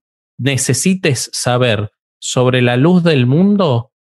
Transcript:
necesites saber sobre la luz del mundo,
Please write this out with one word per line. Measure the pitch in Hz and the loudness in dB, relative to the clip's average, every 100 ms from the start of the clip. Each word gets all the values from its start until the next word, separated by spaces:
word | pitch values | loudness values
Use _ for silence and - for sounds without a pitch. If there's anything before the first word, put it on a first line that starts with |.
| _ _ _ - | _ _ _ -8
necesites | 123 120 - 127 190 190 170 123 - | -4 -2 -2 -2 -2 -2 -2 -4 -6
saber | - 127 123 123 104 104 _ _ _ | -6 -2 0 0 -2 -6 _ _ _
sobre | - 131 127 127 | -6 0 0 2
la | 123 123 | 0 2
luz | 151 180 | 2 2
del | 170 143 123 | 2 2 2
mundo, | 147 196 208 175 117 - _ | 2 2 2 0 -2 -4 _